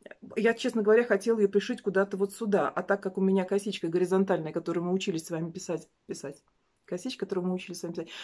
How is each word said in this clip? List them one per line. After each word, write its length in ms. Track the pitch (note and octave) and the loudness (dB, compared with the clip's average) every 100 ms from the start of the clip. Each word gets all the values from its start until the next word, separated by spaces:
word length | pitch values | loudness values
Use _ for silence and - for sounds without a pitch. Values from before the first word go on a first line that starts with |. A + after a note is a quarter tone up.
| - - - - | -20 -20 -8 2
Я, 180 | A3+ | 2
честно 280 | A3+ B3+ A3 | 2 0 0
говоря, 220 | G#3 A3 | 6 6
хотела 340 | A#3+ G3 A#3 A3+ | 6 2 2 4
ее 100 | G3 | 4
пришить 340 | G3+ G3 B3 | 4 0 -4
куда-то 340 | G#3 F#3+ G3 F#3+ | 0 2 0 0
вот 160 | G3 | -4
сюда. 360 | - A3 G3 C#3+ | -2 0 2 2
А 140 | - | -2
так 200 | F3+ G3+ | -2 -2
как 160 | G3 F#3+ | -2 0
у 20 | |
меня 240 | F#3+ F#3+ | 2 4
косичка 440 | F#3 G3+ G#3 F#3+ E3 | 2 0 -2 -4 -2
горизонтальная, 640 | F3 F3+ F#3+ G3 F3 D#3 | 0 2 2 4 2 0
которую 320 | D#3+ D#3+ F3 F3 | -6 -2 -2 0
мы 60 | |
учились 340 | F#3+ G3 D#3+ - | -2 -2 -4 -4
с 40 | |
вами 200 | E3 E3 | -6 -6
писать, 380 | F3 - D#3+ - _ - | -8 -6 -6 -6 _ -14
писать, 360 | F3+ C#3 C#3 _ _ _ _ - | -10 -10 -14 _ _ _ _ -10
косичка, 400 | F3+ B3+ - F#3+ | -8 -6 -6 -4
которую 200 | F#3+ F3+ | -2 0
мы 60 | |
учились 260 | F#3 - E3+ | -2 -6 -10
с 20 | |
вами 80 | E3+ | -8
писать, 140 | E3+ E3 - | -8 -10 -12